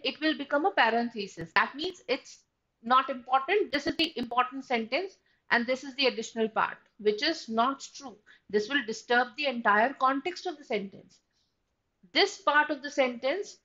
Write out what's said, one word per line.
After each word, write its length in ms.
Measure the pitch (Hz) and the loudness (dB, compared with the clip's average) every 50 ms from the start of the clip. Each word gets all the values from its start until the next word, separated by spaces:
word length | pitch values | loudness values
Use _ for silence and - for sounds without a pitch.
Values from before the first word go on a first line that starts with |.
| - | -6
it 160 | 254 - - | -8 -4 -2
will 180 | 302 311 294 240 | -2 -2 0 -2
become 280 | 285 - 294 285 311 | -4 -2 0 0 0
a 40 | 392 | 2
parenthesis. 800 | - - 247 226 220 233 240 240 - 220 196 185 - - 165 - - | 2 4 4 4 4 2 0 -2 -6 -8 -10 -10 -10 -12 -8 -2 0
That 180 | 202 220 233 - | 0 0 0 -4
means 300 | 277 320 370 359 - - | -8 -8 -8 -8 -6 -4
it's 380 | - 247 277 - - - - _ _ _ _ _ _ _ _ | -4 -4 -4 -4 -10 -20 -20 _ _ _ _ _ _ _ _
not 300 | - 226 254 269 262 - | 0 4 4 4 4 2
important. 640 | 269 247 - - 254 269 277 - 392 427 349 247 | -4 -8 -2 0 0 2 2 2 2 2 2 0
This 160 | - 294 - - | -2 -2 -2 -2
is 80 | - | -2
the 160 | - 320 330 - | 0 -2 -2 -2
important 480 | 233 262 - 240 247 247 - 269 269 262 | -4 -6 -2 0 0 0 0 -2 -10 -6
sentence, 480 | - 262 226 226 220 269 311 381 381 - _ _ _ _ _ _ - | -2 -2 -2 -2 -2 -4 -4 -4 -6 -10 _ _ _ _ _ _ 0
and 160 | - 240 233 | 0 2 2
this 160 | 240 262 254 | 0 -2 -4
is 140 | 294 277 247 | -6 -8 -2
the 100 | 277 277 | 0 0
additional 420 | 247 208 214 226 - - 226 226 214 | 0 0 -2 -6 -6 -2 -2 -2 0
part, 280 | - 202 175 - - - _ _ _ - | 0 0 -2 -2 -4 -8 _ _ _ -2
which 260 | 202 208 208 208 277 | 0 0 0 2 0
is 240 | 311 320 320 - - | -2 -2 -2 -6 -4
not 320 | 226 220 233 262 277 - - - - | 0 0 0 0 0 -4 -10 -16 -16
true. 180 | - 285 254 196 _ _ _ - _ _ - | -16 -16 -18 -18 _ _ _ -20 _ _ -2
This 180 | 190 208 208 214 | -2 0 0 0
will 160 | 285 285 226 | -2 -2 -2
disturb 420 | 214 220 - - - 240 240 254 247 - | -2 -8 -6 0 2 4 4 4 2 -2
the 100 | - 294 | -4 -4
entire 480 | 277 247 240 233 214 202 208 226 269 277 | -2 -2 0 2 4 4 4 4 2 2
context 520 | - 269 262 269 277 - 359 359 - - | 2 2 2 2 2 -2 -6 -6 -6 -8
of 120 | 370 311 302 | -8 -8 -8
the 60 | 277 | -6
sentence. 540 | - 240 208 196 196 - - - 185 _ _ _ _ _ _ _ _ _ _ _ _ _ _ _ _ _ _ _ - | -4 -4 -4 -4 -6 -12 -18 -20 -20 _ _ _ _ _ _ _ _ _ _ _ _ _ _ _ _ _ _ _ -2
This 260 | - 311 392 381 - - | 2 2 2 2 0 -2
part 320 | - 302 285 294 302 302 | 0 2 4 4 4 2
of 120 | 302 269 | 0 -6
the 80 | 277 285 | -6 -4
sentence 680 | - 294 262 247 247 233 262 262 311 392 392 - - _ | 0 2 2 2 0 -2 -2 -2 -2 -2 -4 -8 -14 _